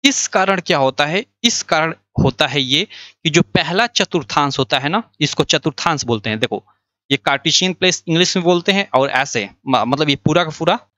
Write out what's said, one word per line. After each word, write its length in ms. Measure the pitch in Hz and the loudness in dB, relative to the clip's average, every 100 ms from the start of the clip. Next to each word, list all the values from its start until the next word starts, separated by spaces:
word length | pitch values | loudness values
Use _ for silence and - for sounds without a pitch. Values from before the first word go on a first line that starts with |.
इस 240 | 269 - - | 0 0 -2
कारण 320 | 196 190 190 | 0 2 0
क्या 160 | - 160 | 0 2
होता 260 | 135 131 147 | 2 0 -2
है, 200 | 180 247 _ | -2 -6 _
इस 180 | 240 - | -2 -2
कारण 300 | - 160 160 - _ - | -2 -2 -2 -6 _ 0
होता 280 | 139 123 147 | 0 2 -2
है 140 | 135 | 0
ये 260 | 131 139 208 - - _ | 0 0 -2 -10 -20 _
कि 60 | 165 | 0
जो 120 | 151 - | 2 2
पहला 340 | 185 156 180 233 | -2 -2 0 0
चतुर्थांश 680 | - 190 180 135 - 143 - | -2 -2 -2 -2 -2 0 -2
होता 200 | 131 139 | -2 -2
है 100 | 139 | 0
ना, 140 | 196 - _ | -4 -6 _
इसको 240 | 147 - 147 | -4 0 0
चतुर्थांश 600 | 151 165 - - 151 120 | 2 -2 -2 -2 -2 -2
बोलते 240 | 113 110 | -4 -2
हैं। 100 | 110 | -4
देखो, 240 | 123 101 _ _ _ _ _ | -4 -6 _ _ _ _ _
ये 80 | 139 | -2
कार्टेशियन 540 | - 139 170 - 185 | 0 0 0 0 0
प्लेस 300 | 185 185 175 - | 0 0 0 -2
इंग्लिश 280 | 165 175 190 | 0 2 2
में 60 | |
बोलते 280 | 170 175 175 | 2 2 2
हैं 160 | 196 196 | -2 0
और 200 | 127 135 | 0 2
ऐसे 380 | 127 139 120 98 - - | 0 0 -4 -6 -10 -2
म-, 160 | 123 113 | 0 0
मतलब 240 | 135 151 | 0 0
ये 60 | 139 | 0
पूरा 260 | - 160 | 2 2
का 60 | 165 | 0
पूरा 260 | 151 165 226 _ | -2 -2 -2 _